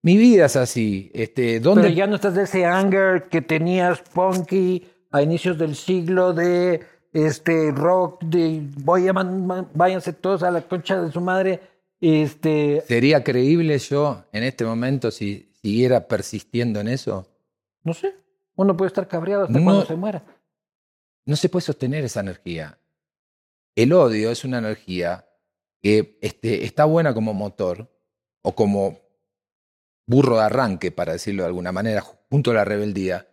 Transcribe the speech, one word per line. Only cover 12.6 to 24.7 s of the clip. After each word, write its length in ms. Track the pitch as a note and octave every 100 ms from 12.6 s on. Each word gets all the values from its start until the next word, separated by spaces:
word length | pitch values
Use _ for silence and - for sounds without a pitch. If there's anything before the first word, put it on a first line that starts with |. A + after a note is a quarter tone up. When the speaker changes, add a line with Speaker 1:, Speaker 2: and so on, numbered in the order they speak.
| D3 D3 -
Speaker 1:
¿Sería 360 | A#2+ C3 D3+
creíble 540 | C3 B2 C3 E3+ E3 C#3+
yo 460 | - C#3+ D3 G#2 _
en 120 | G#2
este 200 | B2 -
momento 480 | A2+ A2+ B2+ C#3 A2+
si 400 | - G2+ G2+ _ _
siguiera 460 | G#2 G#2+ B2+ B2 -
persistiendo 720 | G#2+ - G#2+ - A#2 A#2+ G#2
en 80 | G#2+
eso? 400 | B2+ - G2 F#2+ _ _ _ _ _
Speaker 2:
No 100 | D#3+
sé. 220 | E3 G4 F#4+ _ _ _ -
Uno 220 | G3 F3
puede 100 | F#3+
estar 200 | F#3+ F3+
cabreado 360 | E3+ E3+ G3+ F3+
hasta 120 | A#2+
Speaker 1:
No. 40 | F3+
Speaker 2:
cuando 200 | G3 F#3
se 100 | E3
muera. 280 | G3+ F#3+ - _ _ _ _ _ _ _ _ _ -
Speaker 1:
No 100 | D3
se 140 | F3
puede 160 | F3+ E3
sostener 400 | C#3+ B2+ D3 B2+
esa 160 | A2+
energía. 560 | G2 F2+ F#2 E2 D2+ _ _ _ _ _ _ _ _ _ _ -
El 160 | A#2+
odio 380 | F3+ C3 G#2+ A2
es 120 | A#2 C3+
una 140 | B2
energía 680 | A2